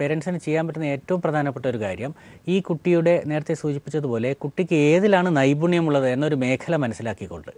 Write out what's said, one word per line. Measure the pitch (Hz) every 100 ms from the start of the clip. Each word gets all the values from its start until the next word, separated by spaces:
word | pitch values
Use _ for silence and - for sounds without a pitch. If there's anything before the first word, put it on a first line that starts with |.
പേരൻസിന് | 143 156 180 175
ചെയ്യാൻ | - 156 160
പറ്റുന്ന | 156
ഏറ്റവും | 151 139 - 185
പ്രധാനപ്പെട്ട | 170 151 143 131 127
ഒരു | 117
കാര്യം | 101 92 131 - - - -
ഈ | 190
കുട്ടിയുടെ | - 160 175 170 165 170 147
നേരത്തെ | 151 147
സൂചിപ്പിച്ചതുപോലെ | 160 151 143 - 156 143 113 123
കുട്ടിക്ക് | 139 147 - 180
ഏതിലാണ് | 160 147 170 208 190 180 151
നൈപുണ്യമുള്ളത് | 135 147 170 175 165 143 131
എന്നൊരു | 127 151
മേഖല | 147 127 131 - 160
മനസ്സിലാക്കിക്കൊണ്ട്, | 127 110 113 104 92 85 -